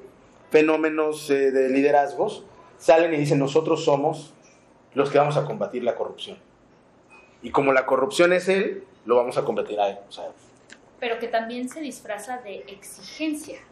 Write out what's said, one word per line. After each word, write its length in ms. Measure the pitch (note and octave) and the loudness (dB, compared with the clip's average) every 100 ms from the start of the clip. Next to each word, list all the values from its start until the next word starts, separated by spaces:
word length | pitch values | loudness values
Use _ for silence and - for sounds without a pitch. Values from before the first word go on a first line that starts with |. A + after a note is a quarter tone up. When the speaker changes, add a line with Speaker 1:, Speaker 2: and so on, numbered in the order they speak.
| - _ _ _ - | -18 _ _ _ 2
Speaker 1:
fenómenos, 800 | D#3 D#3 D#3 D#3 D#3 D3+ D3+ - | 4 4 2 0 0 -2 -4 -2
eh, 220 | C#3 C3+ | 2 2
de 180 | C3 C3 | 2 2
liderazgos 760 | C3+ C#3+ C#3+ C#3+ D3 G#3 - - - - - | 4 4 4 2 -2 -4 -6 -18 -20 -20 -4
salen 360 | - E3 E3+ | 4 6 6
y 40 | D3+ | 0
dicen, 220 | D3 C#3+ | 2 2
"Nosotros 440 | C3+ D#3 D#3 D#3 | 2 2 2 0
somos 500 | D#3 C#3 D3+ - - - _ _ _ _ _ | 2 2 0 -4 -12 -20 _ _ _ _ _
los 180 | B2+ C#3 | -2 2
que 80 | C#3+ | 4
vamos 180 | D3+ D3 | 2 0
a 80 | A#2+ | -2
combatir 380 | G#2+ G2+ A#2+ | -6 -6 -4
la 120 | A#2 - | -4 -4
corrupción. 440 | - - G#2 - _ _ _ _ _ _ _ - _ _ | -6 -10 -16 -16 _ _ _ _ _ _ _ -20 _ _
Y 80 | A#2+ | -4
como 220 | D3 C#3 | 0 4
la 120 | C3 - | 4 2
corrupción 480 | C3 C3+ - F3 | 0 0 4 4
es 160 | F3+ F#3 | 4 2
él, 360 | F#3+ A3 - - _ G#2+ | 0 0 -6 -14 _ 0
lo 120 | A#2+ | 2
vamos 200 | B2+ C#3 | 2 -2
a 60 | |
combatir 360 | A#2 G#2 G#2 G#2 | -2 -2 -2 0
a 100 | G2+ | -2
él". 80 | G2 - | -2 -14
O 40 | |
sea, 200 | - - - _ _ - - _ - | -14 -14 -16 _ _ -20 -20 _ -8
Speaker 2:
pero 200 | A#3+ A3+ | -6 -6
que 80 | A#3 | -4
también 420 | A3+ A3+ B3 B3+ | -4 -4 -8 -10
se 100 | D#4+ | -10
disfraza 600 | C#4 - - G3+ B3+ B3 | -12 -12 -12 -12 -10 -12
de 240 | G3+ F#3 - | -12 -16 -16
exigencia, 920 | F#3+ - - - - D#4 D4 - - - | -20 -20 -20 -18 -8 -6 -6 -10 -18 -20